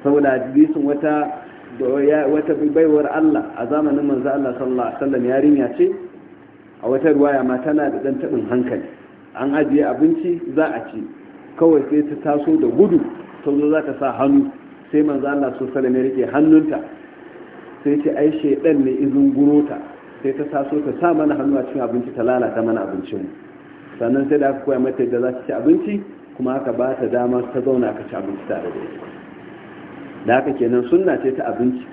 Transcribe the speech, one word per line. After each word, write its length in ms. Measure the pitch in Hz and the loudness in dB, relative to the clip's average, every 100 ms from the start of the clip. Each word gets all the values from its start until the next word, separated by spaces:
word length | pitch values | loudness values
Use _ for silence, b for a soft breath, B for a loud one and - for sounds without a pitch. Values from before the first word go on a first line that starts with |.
Saboda 260 | 143 147 139 | 4 4 4
hadisin 540 | 127 127 135 156 160 | 0 0 4 4 4
wata, 460 | 139 147 156 151 147 - - - - - | 0 0 0 0 -2 -8 -14 -20 -20 -4
wata 720 | 110 139 143 151 139 151 151 151 151 | -2 2 4 4 2 0 0 0 2
baiwar 320 | 147 160 151 147 | 4 6 6 2
Allah 320 | 151 156 143 - - | 2 2 2 -2 -8
a 100 | 120 | -2
zamanin 380 | 147 151 139 143 | 0 2 0 0
manzo 240 | 135 135 | 0 0
Allah 260 | 139 135 123 | -2 -2 -4
sallallahu 320 | 131 127 117 | -2 -2 -2
alaihi 80 | - | -2
wasallam, 260 | 139 135 123 | -2 0 0
yarinya 440 | 135 147 143 120 - | 2 4 4 2 2
ce, 140 | 190 - - - - - - - - - | 0 0 -10 -18 -20 -20 -20 -20 -20 -10
a 60 | 117 | -2
wata 240 | 135 156 | 0 2
riwaya 300 | 143 143 135 | 4 4 2
ma 140 | 127 127 | 0 -2
tana 320 | 156 151 143 | 0 0 0
da 80 | - | -2
ɗan 180 | 135 131 | -4 -4
taɓin 300 | - 135 104 | -4 -4 -2
hankali. 400 | 123 120 107 - - - - - - | -2 -2 -4 -8 -16 -20 -20 -18 -6
An 180 | 135 | -2
ajiye 300 | 143 147 143 135 | 0 2 2 0
abinci 560 | 123 156 160 180 170 - 135 | 2 2 2 -2 -4 -4 -2
za 100 | 156 | -2
a 160 | 117 - | -2 -10
ci, 160 | 110 - - - - - - | -12 -12 -14 -20 -20 -20 0
kawai 260 | 165 156 - | 4 4 2
sai 120 | 147 147 | 0 0
ta 60 | 143 | -4
taso 320 | - 147 147 156 | -2 -2 2 2
da 100 | 123 | 2
gudu, 300 | 127 196 170 - - - - | 4 4 4 0 -10 -18 -8
ta 80 | - | -2
zo 180 | 139 147 | 0 2
za 120 | 156 | 0
ta 100 | 151 139 | -2 -4
sa 120 | 135 - | -4 0
hannu, 320 | 139 139 139 - - - - | 4 4 2 -4 -20 -20 -2
sai 120 | 147 | 0
manzo 240 | 151 139 139 | 2 0 -2
Allah 260 | 143 139 | -2 -2
sallallahu 240 | - 127 135 | -4 -4 -2
alaihi 160 | 131 | 0
wasallam 0 | 127 | 2
ya 60 | |
rike 240 | 131 131 123 | 0 0 0
hannunta, 460 | 143 156 156 151 - - - - - - - - - - - | 2 6 6 4 -4 -8 -16 -20 -20 -20 -20 -20 -20 -20 -6
sai 180 | 143 147 | 0 0
ce, 80 | 156 - | 0 2
"Ai, 140 | 147 156 | 2 2
shedan 400 | 147 131 160 143 | 0 2 2 2
ne 80 | 131 131 | 2 0
izin 320 | 139 135 139 | 0 4 2
guro 280 | 127 143 147 - | 4 4 4 2
ta." 100 | 117 - - - - | -4 -12 -18 -20 -8
Sai 100 | 135 | -6
ta 100 | 135 147 | -4 -4
taso 340 | 147 139 151 | -4 -2 -2
ta 100 | 147 123 | -4 0
sa 140 | 175 | 0
mana 220 | 156 151 143 | 2 0 0
hannu 220 | 139 139 | 0 0
a 60 | 123 | -2
cikin 160 | 139 | -4
abinci, 280 | 120 123 117 - | -2 -2 -4 -2
ta 80 | |
lalata 380 | 120 127 117 113 | 0 0 0 -2
mana 180 | 113 110 | -2 -2
abincinmu. 460 | 95 95 - 101 95 - - - - - - - | -4 -8 -8 -10 -10 -14 -20 -20 -20 -20 -20 -6
Sannan 260 | 117 135 139 | -2 0 2
sai 80 | 147 | 2
da 100 | 139 | 2
aka 100 | 139 | -2
koya 160 | - 131 | -2 0
mata 240 | 131 131 | -2 0
yadda 160 | 120 123 | -2 0
za 100 | 127 | -2
ta 80 | 127 - | -4 -8
ci 60 | |
abinci, 520 | 120 131 165 208 202 - - - - | -2 2 2 2 -6 -8 -18 -20 -8
kuma 200 | 127 135 | -4 -4
aka 160 | 131 | -4
ba 240 | 117 127 135 | -2 -2 -2
ta 80 | 120 | -2
dama 360 | 120 123 123 120 | 0 0 0 -2
ta 60 | 131 | -4
zauna 280 | 123 127 113 | 0 0 0
aka 140 | 104 - | -4 -10
ci 60 | 95 | -8
abinci 260 | 98 98 - | -8 -10 -8
tare 160 | 92 | -8
da 160 | 87 - | -6 -10
ita. 260 | - - - - - - - - - - - - - - - | -12 -14 -16 -18 -20 -20 -20 -20 -20 -20 -18 -18 -18 -10 0
Da 80 | 123 | 2
haka 160 | 147 | 2
kenan 300 | - 117 123 120 | -2 0 0 2
sunna 320 | 170 185 151 | 2 2 0
ce 140 | 131 127 | -2 -4
ta 80 | 117 | -6
abinci, 400 | 110 123 127 - | 0 -2 -2 -4